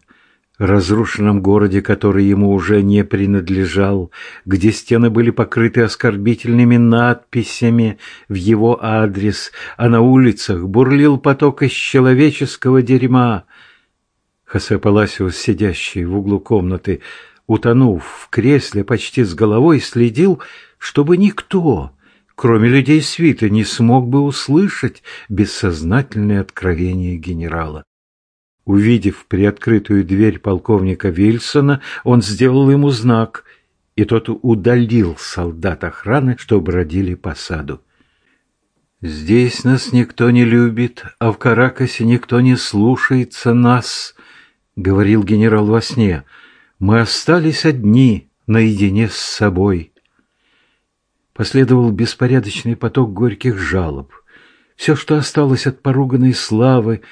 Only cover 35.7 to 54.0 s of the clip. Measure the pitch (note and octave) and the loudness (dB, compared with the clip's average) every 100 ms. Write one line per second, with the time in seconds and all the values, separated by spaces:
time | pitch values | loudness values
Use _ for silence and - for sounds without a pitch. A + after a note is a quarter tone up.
35.7 | E2+ E2+ - G2+ C#3+ C3 A#2+ - G#2 E2+ | -6 -8 -10 -4 -2 0 -4 0 0 0
36.7 | F2+ D#2+ F2+ F#2 F2+ F#2 E2 - D#2+ C#2+ | -2 -2 -2 -4 -6 -10 -10 -10 -10 -10
37.7 | C#2 _ _ _ _ _ _ _ _ _ | -14 _ _ _ _ _ _ _ _ _
38.7 | _ _ _ E2+ D2+ D#2 A#2 B2 - B2 | _ _ _ -12 -10 2 2 2 0 0
39.7 | C3 - B2 A2+ - A#2+ A#2+ A#2 A#2+ A#2+ | 0 0 -2 -2 -2 2 2 4 2 2
40.7 | A2+ A#2+ - - - A2+ G2+ B2+ A2+ B2+ | 0 -6 -8 -20 -4 -4 0 0 2 0
41.7 | - B2+ - A2+ B2 - A#2+ B2+ B2+ - | 0 -6 -2 0 0 0 2 2 0 -2
42.7 | G2+ A2+ B2 - B2+ A#2+ - A#2+ A#2+ A#2+ | 0 0 0 0 -2 -2 -4 0 2 4
43.7 | B2 - - - - - - _ _ _ | 2 -2 -12 -14 -20 -20 -20 _ _ _
44.7 | - F#2+ G2 G2+ A2 F#2+ G#2 A2 G#2+ G#2 | -6 -2 2 2 2 2 2 2 2 2
45.7 | A2+ - - G#2 D#2 - - _ _ _ | 0 -2 -2 -2 -2 -8 -20 _ _ _
46.7 | _ F#2+ A2+ A2+ - - F3 D#3 - D#3+ | _ 0 2 0 -4 0 0 0 0 -2
47.7 | B2+ G#2 A#2+ B2+ F#2+ - _ - A2+ A2+ | 0 2 4 4 2 -6 _ -2 2 2
48.7 | G2+ G2+ G2+ A2 - - - G#2 F2+ G2+ | 0 0 0 -2 -4 -12 -2 -2 2 0
49.7 | F2 D#2+ _ _ _ _ _ _ _ _ | 0 -6 _ _ _ _ _ _ _ _
50.7 | _ _ _ _ _ _ - G#2+ C3+ B2 | _ _ _ _ _ _ -8 -2 0 2
51.7 | B2+ A#2+ G2 A#2 - B2 C3 G2+ - A#2+ | 2 2 0 -4 -2 0 0 -2 -8 -8
52.7 | A2+ A2+ C3+ A2+ F#2+ A#2+ B2 B2+ G2 D2 | -6 -4 -2 -2 -2 -2 -2 -4 -4 -4
53.7 | F#2 E2 C2+ | -4 -4 -6